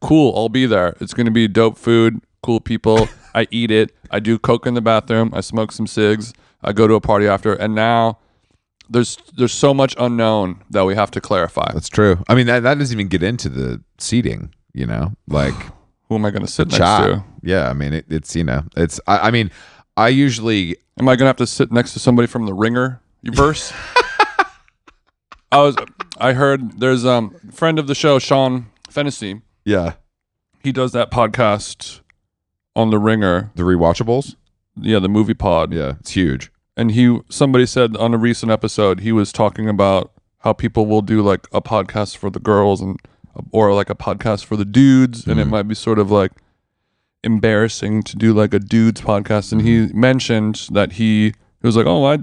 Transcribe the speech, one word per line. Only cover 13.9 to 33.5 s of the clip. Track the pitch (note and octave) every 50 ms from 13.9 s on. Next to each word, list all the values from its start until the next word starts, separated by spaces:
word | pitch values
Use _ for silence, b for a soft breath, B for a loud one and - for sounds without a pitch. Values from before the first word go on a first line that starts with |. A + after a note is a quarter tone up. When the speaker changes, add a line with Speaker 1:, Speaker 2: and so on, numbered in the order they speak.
| _ _
Speaker 2:
seating, | - - - A#2+ A#2 A#1+ A1+ G1+ - - - _ _ _ _
you | C2+ C2
know? | A#1 A1 A1+ C#2 F2+ G#2+ _ _
Like, | - D2 D2 C#2 C#2 B1+ - - - - _
Speaker 1:
<sighs> | _ _ _ _ _ _
Who | G#2+
am | A2 G#2+
I | G#2
gonna | G2 G2+ G2 F#2+
sit | - - G2+ -
Speaker 2:
the | - -
Speaker 1:
next |
Speaker 2:
cha. | E2+ F2 G#2+ G2+ F#2+ G2+
Speaker 1:
to? | F#2 G2 F#2+ - - -
Speaker 2:
Yeah, | - E2+ F#2 F#2+ C#2+ B1
I | B1+
mean, | C#2 C#2+ C#2+ D2+
it, | D#2+ - _
it's, | D#2 D#2 C#2+ - -
you | E2 E2+
know, | C#2+ B1 C#2 D2+ - _
it's, | D2+ E2+ D#2+ - - - -
I, | G2 G#2 D#2+ A2
I |
mean, | A#2 A#2+ A2 F#2 B B B B B B B _ _ -
I | A2 A#2
usually | C3 C3+ C#3+ C#3 A#2 A2+ A2 A#2 A2 G2+ F#2 E2 F2 - _ _ _ -
Speaker 1:
Am | A#2+ C3
I | B2+
gonna | A#2+ C3+ C3+
have | C3 -
to | A#2+ A2+
sit | - - C3+ A#2+
next | A2+ A#2+ A#2+ - -
to | -
somebody | - C3+ B2 A#2+ A#2+ A#2
from | - B2 A2+
the | G#2 F#2+
Ringer | F#2+ G#2+ A2+ A#2+ B2 B2+ C3 B2+ B2 _ _ _ _ -
verse? | - A#2 B2+ C#3 D3+ D#3 D3 - - - - - - -
Speaker 2:
<laughs> | B4 A#4+ - - - G#4 G#4+ - - F#4+ - - _ _ _ _ _ _ - _ _ _ _ _ _ _ _ - _ _ _
Speaker 1:
I | - C#3+
was, | C#3+ C#3+ C3 - A#2+ - _ _ - _ - -
I | A2+ B2+ B2+
heard | B2+ C#3+ C#3 C#3 C3+ B2+ G#2+ E2 G2+
there's, | A#2 C3 C3 B2 A#2
um, | B2+ B2 A#2+ A2+ G2 - - - -
friend | - - E3 E3 D#3+ D#3
of | D3 C#3
the | C#3
show, | - - D3+ C#3+ C3
Sean | - - C#3+ C3+ C3+ C3 B2+ B2+ A#2+ G#2+ _ _ _ -
Fennessy. | - - C#3+ C#3+ C3 - A2+ G2 G2 A2 _ _ _ _ _
Speaker 2:
Yeah. | G2+ G#2 F#2+ F2 E2+ E2 - _ _ _ _ _ _ _ _ _ _ _ _ _
Speaker 1:
He | C#3
does | B2+ C3 B2+ B2+ -
that | A#2+ A2+ -
podcast | - B2 A#2 G#2+ G#2 - B2 G#2+ G2+ G#2 - - - _ - - - - _ _ _ _ _ _ _ _ _ _ _ _ _ _ _
on | A2+ A2+ A2+
the | A2 G#2+
Ringer. | G#2 A2 A2 A2 G#2 F#2 F2 F2+ G#2 G#2+